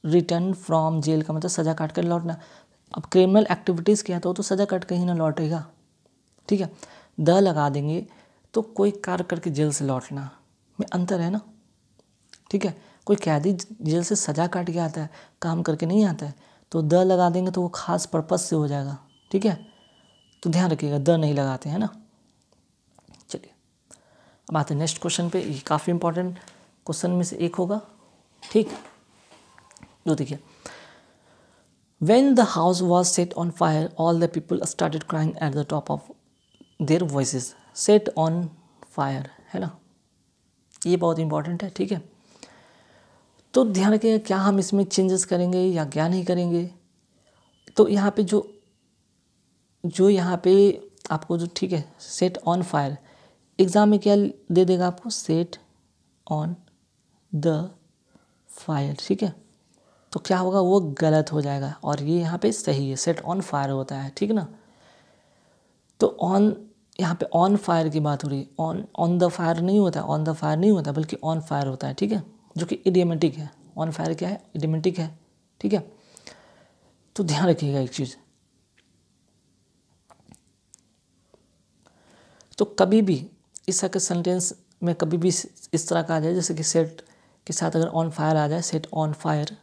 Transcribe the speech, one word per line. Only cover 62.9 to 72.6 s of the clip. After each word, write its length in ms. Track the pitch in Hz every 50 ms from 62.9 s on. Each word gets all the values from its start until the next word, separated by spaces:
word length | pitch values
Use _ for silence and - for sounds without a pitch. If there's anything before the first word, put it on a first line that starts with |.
| 135
set 260 | 131 - 170 165 160 -
on 180 | 156 175 196 180
fire 260 | - - 143 139 135
होता 260 | 139 135 131 131 139
है, 160 | 135 139 135 -
ठीक 140 | - 202 208
ना। 160 | 226 208 170 - - - _ _ _ _ _ - _ _ _ _ _ _ _ _ _ _ _ _ _ _ _ _ _ _ _ _ _ _
तो 180 | - - - - -
on, 280 | 175 185 196 208 214 202 - - - _ _ _ _ _ -
यहाँ 160 | 190 165 170
पे 100 | - - - -
on 200 | 165 175 190 202
fire 340 | 202 - - 170 165 160 156
की 80 | 147 160
बात 240 | 151 147 143 139 -
हो 60 | 147
रही 100 | 139 139
है, 80 | 139 - - -
on, 200 | 160 160 165 185 208 - _ -
on 180 | 175 170 175 175
the 100 | 180 175 170
fire 240 | - 170 165 165 165
नहीं 200 | 175 180 196 208
होता 200 | 202 180 151 151
है, 80 | -
on 180 | - 151 156 156
the 100 | 156 156
fire 220 | 156 - 151 156
नहीं 140 | 156 180 214
होता, 200 | 214 180 147 147
बल्कि 240 | 139 151 160 156 - - -
on 160 | 156 165 160
fire 260 | 156 - 156 143 143
होता 200 | 135 131 127 -
है, 60 | 135 139
ठीक 180 | - 202 208
है, 100 | 220 196 151 - - _ _ _ _
जो 80 | 160